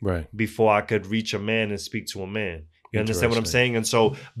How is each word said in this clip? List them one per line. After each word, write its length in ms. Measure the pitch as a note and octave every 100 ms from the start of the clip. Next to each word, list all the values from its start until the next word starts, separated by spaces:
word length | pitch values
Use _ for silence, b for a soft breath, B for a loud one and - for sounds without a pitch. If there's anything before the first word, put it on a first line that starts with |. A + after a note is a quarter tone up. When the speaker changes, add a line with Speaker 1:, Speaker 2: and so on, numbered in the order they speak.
Speaker 1:
Right. 260 | G#2 F2 D#2
Speaker 2:
before 380 | G#2 G#2+ - A2
I 80 | G#2
could 240 | G#2+ A2
reach 300 | F#2+ A2 A2
a 40 | G#2+
man 300 | G2+ A2+ G#2+
and 100 | G2+
speak 280 | - A2+ -
to 100 | G2+
a 40 | F#2+
man. 360 | G#2+ G2+ E2 D#2 _ -
You 60 | A2
understand 280 | A2 G#2 -
what 60 | A#2
I'm 40 |
Speaker 1:
Interesting. 180 | A2+ B2
Speaker 2:
saying? 180 | B2 A#2
And 100 | A2+
so 300 | A#2+ A2 C3+ B -